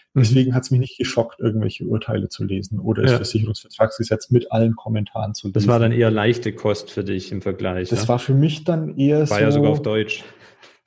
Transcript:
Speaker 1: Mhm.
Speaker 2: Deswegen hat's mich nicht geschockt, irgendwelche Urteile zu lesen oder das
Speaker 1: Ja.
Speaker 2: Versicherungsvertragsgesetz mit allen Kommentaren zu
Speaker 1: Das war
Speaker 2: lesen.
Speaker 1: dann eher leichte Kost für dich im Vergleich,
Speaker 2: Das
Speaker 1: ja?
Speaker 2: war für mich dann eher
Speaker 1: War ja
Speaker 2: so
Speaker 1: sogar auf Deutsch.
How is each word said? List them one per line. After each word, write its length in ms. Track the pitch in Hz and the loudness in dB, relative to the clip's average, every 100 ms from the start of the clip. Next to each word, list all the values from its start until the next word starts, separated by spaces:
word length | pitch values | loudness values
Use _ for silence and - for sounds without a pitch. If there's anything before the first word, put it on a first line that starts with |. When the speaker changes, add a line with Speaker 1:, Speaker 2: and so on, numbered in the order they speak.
| _ | _
Speaker 1:
Mhm. 80 | 135 | 2
Speaker 2:
Deswegen 340 | 110 131 127 | 4 4 4
hat's 160 | 123 - | 0 0
mich 100 | 123 | 0
nicht 180 | 131 - | 0 -4
geschockt, 420 | 123 - 117 - | -4 -2 -2 -2
irgendwelche 440 | 117 110 107 - 117 | -2 -2 -2 -6 -4
Urteile 420 | 110 - 110 98 | -4 -2 -4 -4
zu 160 | - | -6
lesen 340 | 101 95 95 107 | -6 -6 -6 -6
oder 220 | 95 110 | -2 0
das 100 | 131 | 2
Speaker 1:
Ja. 40 | 120 | 2
Speaker 2:
Versicherungsvertragsgesetz 1120 | - 110 107 107 - - 113 - 113 110 - | 0 -2 -2 -4 -10 0 0 0 -4 -4 2
mit 220 | 123 - | 2 2
allen 240 | 113 113 113 | 2 0 0
Kommentaren 580 | - 110 101 110 107 | -4 -4 -4 -6 -8
zu 160 | 107 101 | -8 -4
Speaker 1:
Das 160 | 95 101 | 0 2
war 120 | 120 | 4
Speaker 2:
lesen. 120 | 113 | 4
Speaker 1:
dann 80 | 113 | 4
eher 120 | 113 | 2
leichte 420 | 110 107 120 110 | 4 2 0 -2
Kost 380 | - 107 101 - | -4 -2 -2 -6
für 140 | - | -8
dich 280 | 95 92 - | -4 -6 -6
im 100 | 101 | -8
Vergleich, 460 | 98 92 95 90 92 | -6 -4 -4 -4 -4
Speaker 2:
Das 140 | - | -2
Speaker 1:
ja? 60 | 113 | 0
Speaker 2:
war 100 | 123 | 0
für 160 | - | 2
mich 300 | 135 156 156 | 2 2 0
dann 320 | - 165 156 143 | -2 -2 -4 0
eher 300 | 139 151 151 | 2 2 2
Speaker 1:
War 100 | 104 | 2
ja 100 | 110 | 4
Speaker 2:
so 60 | 143 | 4
Speaker 1:
sogar 140 | 143 | 2
auf 100 | 147 | 2
Deutsch. 420 | 117 107 107 - - - - _ - _ | 0 -2 -2 -6 -12 -20 -20 _ -20 _